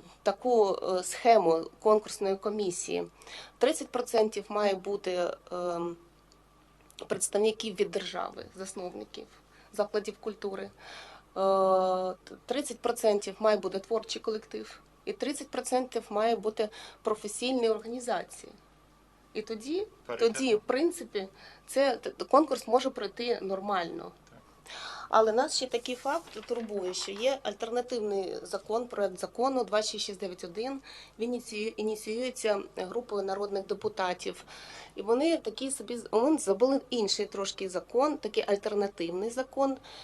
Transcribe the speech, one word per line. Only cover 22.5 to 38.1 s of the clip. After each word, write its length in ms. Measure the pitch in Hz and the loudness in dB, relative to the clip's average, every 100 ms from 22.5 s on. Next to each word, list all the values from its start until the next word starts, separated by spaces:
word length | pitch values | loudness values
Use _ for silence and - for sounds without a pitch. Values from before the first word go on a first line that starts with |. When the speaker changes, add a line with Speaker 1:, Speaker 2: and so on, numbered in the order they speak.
| 247 - | 0 2
Speaker 1:
може 220 | 233 262 | 2 2
пройти 500 | 262 202 - 240 233 | -2 -6 -4 -2 -2
нормально. 720 | 190 190 202 190 170 165 180 - - | -2 -4 -2 -2 -2 -6 -12 -16 -20
Speaker 2:
Так. 100 | - - - - - - - - | -20 -20 -20 -16 -12 -12 -12 2
Speaker 1:
Але 220 | 220 220 | 4 6
нас 240 | 220 302 - | 4 2 0
ще 120 | 262 | -2
такий 280 | 233 247 247 | -4 -4 -4
факт 440 | 269 311 - 220 - | -2 -2 -4 -14 -6
турбує, 460 | 240 220 208 185 | -6 -4 -4 -4
що 180 | 185 - | -4 -6
є 280 | 202 247 269 | -2 0 0
альтернативний 920 | - 202 226 240 247 247 208 196 190 - | -2 -6 -2 -2 -2 -2 0 -2 -2 -6
закон, 440 | - 196 - 220 240 | -6 -8 -2 -2 -2
проект 320 | 208 196 185 | -2 -2 -2
закону 440 | 185 - 254 262 | -8 0 0 2
два 180 | 202 214 | 0 0
шість 240 | 214 208 - | 0 -4 -8
шість 140 | 190 | -6
дев'ять 240 | 196 180 | -8 -8
один. 380 | 180 175 247 269 - - - - | -10 -6 -6 -6 -12 -20 -20 -6
Він 140 | 233 | -4
ініціює-, 400 | 247 - 208 220 - | -4 -6 -6 -4 -2
ініціюється 840 | 214 214 214 220 254 254 220 202 196 - | -2 -2 -4 -4 -4 -2 0 0 -2 -8
групою 460 | 180 208 240 208 | -6 -6 -4 -4
народних 440 | 196 190 202 196 190 | -2 -2 -2 -4 -2
депутатів. 800 | 196 214 208 185 180 - - - - - - - - | -4 -2 -2 -2 -2 -6 -10 -14 -18 -18 -18 -14 -8
І 60 | |
вони 360 | 196 240 320 330 | 2 4 4 2
такі 340 | - 208 269 | 0 -6 -6
собі 260 | 269 208 240 | -6 -6 -8
з-, 100 | - | 0
вони 260 | 208 254 311 | 4 4 4
зробили 440 | - 196 254 269 - | 4 4 6 4 0
інший 360 | 247 202 - 202 | 0 2 0 -2
трошки 440 | 202 196 - 190 | -4 -6 -4 -4
закон, 480 | 175 170 233 294 | -4 0 2 2